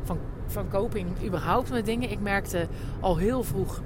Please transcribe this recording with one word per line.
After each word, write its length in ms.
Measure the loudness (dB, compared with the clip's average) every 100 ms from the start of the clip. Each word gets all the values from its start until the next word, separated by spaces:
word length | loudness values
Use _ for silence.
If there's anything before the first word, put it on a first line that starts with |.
van, 140 | -2 -4 -4 -6 -4
van 240 | -2 0
coping 380 | 0 0 0 -2 -2
überhaupt 460 | -2 -2 2 2 2
met 160 | 0 0
dingen. 260 | 0 0
Ik 80 | -2
merkte 480 | 0 0 0 0 0 -2 -4 0
al 180 | 2 4
heel 260 | 4 2
vroeg 380 | 2 0 0 -2